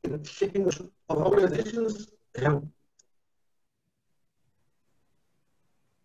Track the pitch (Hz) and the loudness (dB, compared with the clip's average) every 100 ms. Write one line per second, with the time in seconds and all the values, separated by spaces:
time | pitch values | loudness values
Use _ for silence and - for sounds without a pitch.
0 | - 151 147 - 196 196 185 143 - _ | -6 -6 -8 -4 -2 2 0 -2 -8 _
1 | - 156 185 202 180 160 214 233 226 214 | -4 0 4 6 4 2 -2 -2 -2 -4
2 | - _ _ - 139 147 151 - _ _ | -12 _ _ -2 0 0 -4 -16 _ _
3 | _ _ _ _ _ _ _ _ _ _ | _ _ _ _ _ _ _ _ _ _
4 | _ _ _ _ _ _ _ _ _ _ | _ _ _ _ _ _ _ _ _ _
5 | _ _ _ _ _ _ _ _ _ _ | _ _ _ _ _ _ _ _ _ _